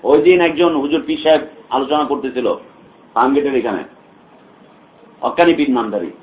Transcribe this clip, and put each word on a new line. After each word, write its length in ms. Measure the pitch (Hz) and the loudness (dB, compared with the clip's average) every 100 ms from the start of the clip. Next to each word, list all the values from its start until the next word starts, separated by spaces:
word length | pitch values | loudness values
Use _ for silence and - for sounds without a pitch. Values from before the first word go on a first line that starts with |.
ওই 180 | 107 147 | 4 4
দিন 200 | 156 180 | 6 4
একজন 340 | 170 156 170 156 | 2 2 0 0
হুজুর 280 | 143 151 139 | -2 -4 -4
পীর 140 | 156 | -4
সাহেব 240 | 156 156 - - - | 2 2 0 -18 -6
আলোচনা 360 | 127 135 151 135 | -4 -2 -2 -2
করতেছিল 480 | 139 131 123 113 78 - - - _ - | -4 -6 -4 -4 -4 -8 -20 -20 _ -8
ফার্মগেটের 420 | 113 127 139 143 131 | -2 2 2 0 -2
এখানে, 280 | 113 95 - - _ _ _ - - _ - _ _ _ - - | -2 -6 -10 -20 _ _ _ -20 -20 _ -20 _ _ _ -20 -8
হক্কানি 320 | 120 - 170 | -6 2 2
পীর 160 | 156 143 | 2 0
নামধারী 420 | 123 110 101 82 - | 0 -2 -6 -8 -14